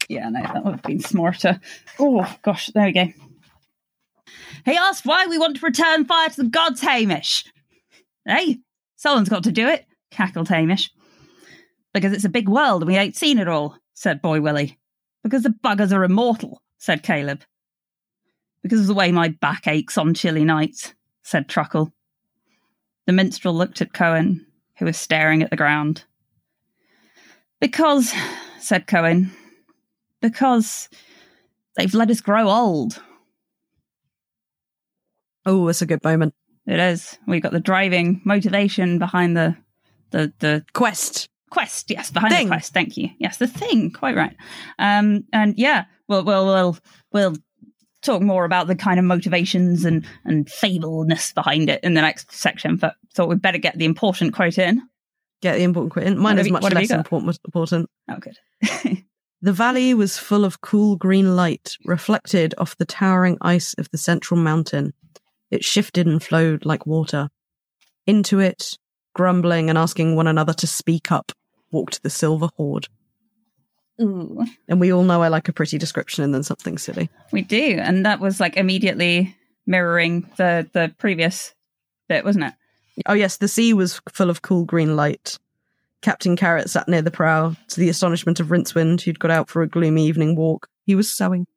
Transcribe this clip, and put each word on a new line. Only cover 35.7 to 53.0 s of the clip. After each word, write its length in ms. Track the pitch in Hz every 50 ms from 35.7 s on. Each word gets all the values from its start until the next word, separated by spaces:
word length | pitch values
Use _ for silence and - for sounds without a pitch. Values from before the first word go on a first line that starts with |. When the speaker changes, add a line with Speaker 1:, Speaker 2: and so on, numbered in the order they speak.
| 170 - 180
Speaker 2:
a 40 |
good 180 | 156 165 151 -
moment. 300 | 156 160 160 160 151 - _ _ _ _ _ -
Speaker 1:
It 120 | - 196 165
is. 400 | 180 185 175 165 - - - - -
We've 160 | - 180 170 -
got 80 | - -
the 60 | 170
driving 600 | - - 190 185 196 190 180 175 170 170 180 185 -
motivation 760 | 208 208 202 185 214 190 202 202 202 - - 185 180 175 170
behind 360 | 165 180 - 180 175 175 170
the, 200 | 170 165 160 165 - _ _ _ _ _ _ _ _ _ _
the, 220 | - 160 156 147 - -
the 260 | - 151 151 151 151 _ -
Speaker 2:
Quest. 560 | - 240 226 196 - - - - - - - _ _ _ -
Speaker 1:
quest, 400 | - 359 262 - - - - -
yes, 220 | 208 175 - - 135
behind 200 | 170 202 - 339
Speaker 2:
Thing. 140 | 349 269
Speaker 1:
the 40 | 196 156
quest. 200 | - - - -
Thank 240 | 185 175 - -
you. 120 | - 151 - - -
Yes, 200 | - 185 - -
the 100 | - 156
thing. 420 | - - - 480 - 226 185 170
Quite 240 | - - - 262 240
right. 220 | 190 160 - - - - - - - - - - -
Um, 460 | - 202 202 208 208 208 208 208 - - -
and 220 | 220 214 208 202 -
yeah, 280 | 240 285 302 208 180 - _ _ _
we'll, 160 | - 202 190 190
we'll, 240 | 190 202 190 190
we'll, 320 | 190 190 190 185 180 165 - _ _ _ _ _ _ -
we'll 220 | 208 196 185 160 151 _ _ _ _ - - _ _ _ _ _ _ -
talk 200 | - 247 185 190
more 220 | 208 190 185 175
about 240 | 170 185 180 170 170
the 80 | 185
kind 240 | 180 - 202 185 180
of 40 | 180
motivations 800 | 180 180 175 - 185 170 180 170 - - 180 180 180 175 170 170
and, 220 | 170 165 160 156 - - - -
and 240 | - 156 151 147 -
fableness 840 | - - - 208 185 170 160 160 160 160 160 160 165 165 - - -
behind 360 | - - - 143 156 160 151
it 140 | 147 - -
in 120 | 180 175
the 60 | 156
next 300 | 156 156 - - - _
section, 460 | - - - - - - - 156 160
but 180 | 180 - 160 - _